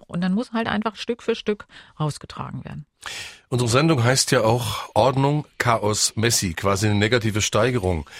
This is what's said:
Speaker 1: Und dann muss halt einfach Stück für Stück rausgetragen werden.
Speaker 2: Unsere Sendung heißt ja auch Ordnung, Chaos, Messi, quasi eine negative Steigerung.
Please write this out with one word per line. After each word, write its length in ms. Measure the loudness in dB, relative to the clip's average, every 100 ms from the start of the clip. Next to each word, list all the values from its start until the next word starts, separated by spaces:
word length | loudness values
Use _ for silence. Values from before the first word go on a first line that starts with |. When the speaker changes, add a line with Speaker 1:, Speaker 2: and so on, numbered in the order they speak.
| -10
Speaker 1:
Und 140 | -4
dann 120 | -2
muss 200 | -2 -2
halt 160 | -4 -2
einfach 260 | -2 -4
Stück 300 | -8 -8 -6
für 100 | -4
Stück 320 | -4 -2 -6 -6 -20 -20 -6
rausgetragen 680 | -6 -6 -14 -12 -10 -10
werden. 220 | -12 -14 -16 _ -14 -14 -14 -18 -6
Speaker 2:
Unsere 200 | -2 2
Sendung 360 | 4 4 4
heißt 260 | 2 2 4
ja 120 | 4
auch 480 | 4 2 0 -6 -4
Ordnung, 500 | 2 4 4 2 0 -4 -4
Chaos, 560 | 0 2 2 0 -2
Messi, 400 | 0 0 0 -2
quasi 320 | -2 0 2 2
eine 80 |
negative 480 | 2 2 2 0 -2
Steigerung. 680 | 0 2 0 0 0 -2 -4 -16